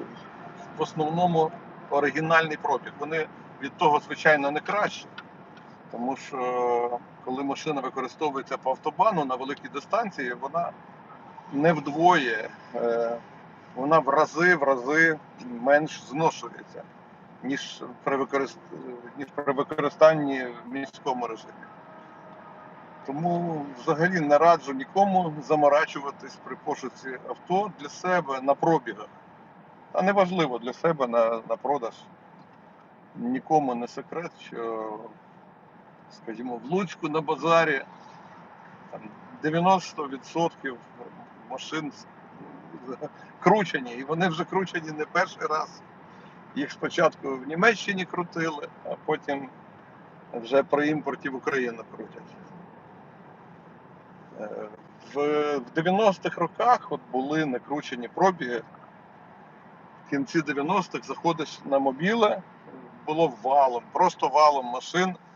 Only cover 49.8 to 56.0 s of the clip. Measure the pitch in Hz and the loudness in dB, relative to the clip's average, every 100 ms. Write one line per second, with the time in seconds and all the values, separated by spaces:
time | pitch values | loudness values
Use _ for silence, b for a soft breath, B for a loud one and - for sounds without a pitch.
49.8 | - - - - - 120 113 135 - 143 | -20 -20 -20 -20 -14 -12 2 2 4 2
50.8 | 147 151 139 127 143 127 147 139 120 113 | 2 0 -2 -6 -8 -6 -2 -2 -2 -6
51.8 | 110 - 104 - - - - - - - | -14 -14 -14 -16 -20 -20 -20 -20 -20 -20
52.8 | - - - - - - - - - - | -20 -20 -20 -20 -20 -20 -20 -20 -20 -20
53.8 | - - - - - 113 107 107 107 107 | -20 -20 -20 -20 -20 -14 -10 -10 -12 -16
54.8 | - - - 139 147 151 147 143 120 160 | -20 -20 -10 -2 0 2 2 -2 -2 -2
55.8 | 165 190 | 2 4